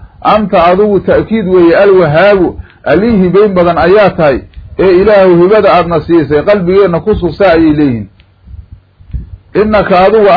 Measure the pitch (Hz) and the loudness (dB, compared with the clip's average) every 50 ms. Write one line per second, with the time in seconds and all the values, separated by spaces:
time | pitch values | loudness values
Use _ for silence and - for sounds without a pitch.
0 | - - _ - - 151 202 220 214 175 202 175 165 180 180 190 214 208 202 175 | -20 -20 _ -6 -4 -2 -2 -2 -2 -2 0 0 0 0 0 0 0 0 -2 -2
1 | - 196 156 151 151 - 220 - 175 185 185 180 170 170 165 - 202 202 190 185 | -2 -2 -2 -2 -2 -2 -4 -4 -2 0 0 2 2 2 2 2 2 2 2 2
2 | 170 147 151 165 190 208 208 190 165 123 98 - - - _ _ - 127 143 180 | 2 0 0 2 2 2 2 2 0 -2 -6 -10 -16 -20 _ _ -4 -2 -2 -2
3 | 214 240 226 185 185 175 175 196 214 208 190 180 170 175 170 147 165 175 196 214 | 0 0 0 0 0 0 2 0 0 0 0 0 0 0 0 0 0 2 2 2
4 | 202 180 - - 160 143 127 104 - - - - - - - - 170 190 175 185 | 2 0 0 -2 -2 -2 -2 -2 -6 -14 -20 -20 -20 -12 -6 -2 0 2 2 2
5 | 196 214 208 196 190 185 175 170 175 190 214 214 196 185 160 180 170 170 170 156 | 2 2 2 2 4 2 2 2 2 2 2 2 2 2 2 0 0 -2 -4 -4
6 | 151 - 170 170 143 135 151 147 143 208 208 208 175 170 190 202 202 180 170 160 | -2 0 0 0 0 0 -2 -2 0 0 -2 0 0 0 0 0 0 0 -2 -4
7 | 165 214 208 - 175 165 151 - 202 185 165 165 165 156 147 147 147 139 120 110 | -4 -4 -4 -4 -4 -6 -4 0 0 2 2 2 2 0 0 0 0 -2 -2 -4
8 | 101 - _ _ _ _ _ _ _ - - - - - - - _ _ _ _ | -8 -14 _ _ _ _ _ _ _ -20 -20 -20 -20 -20 -20 -20 _ _ _ _
9 | - - - - - - - - _ _ - 175 214 214 214 202 180 - 190 180 | -20 -14 -14 -14 -14 -14 -20 -20 _ _ -4 -2 -2 0 0 -2 0 0 0 2
10 | 190 196 214 220 202 196 170 | 2 2 2 2 2 2 2